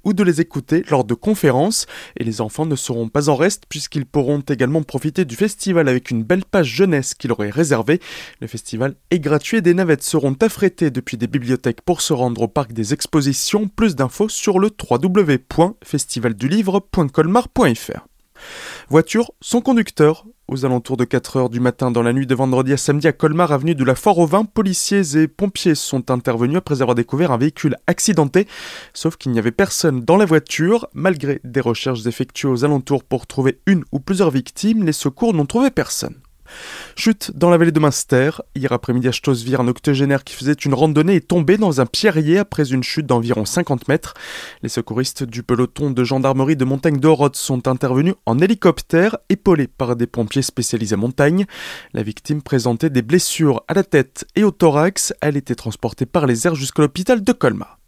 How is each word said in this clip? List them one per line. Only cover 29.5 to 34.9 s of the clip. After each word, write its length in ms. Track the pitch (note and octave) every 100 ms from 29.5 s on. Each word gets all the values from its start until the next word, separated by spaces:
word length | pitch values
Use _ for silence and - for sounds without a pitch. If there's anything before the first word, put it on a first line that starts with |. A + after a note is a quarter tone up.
personne 500 | A#2 G3 - E3 B2+
dans 160 | A#2 F#3
la 80 | G3+
voiture. 640 | D#3+ - - E3 A3+ -
Malgré 480 | - F3+ D#3+ C#3 C3+
des 180 | B2 C3
recherches 440 | A#2+ A2+ C3 A#2+ A2+
effectuées 440 | - C3 - C#3
aux 140 | B2
alentours 400 | D3 C#3+ - C#3
pour 220 | - C3 -
trouver 340 | - C3 - -
une 200 | F#3 -
ou 80 | C#3+
plusieurs 300 | - F#3+ F3
victimes, 540 | C3+ - - G#3 A3
les 80 | F3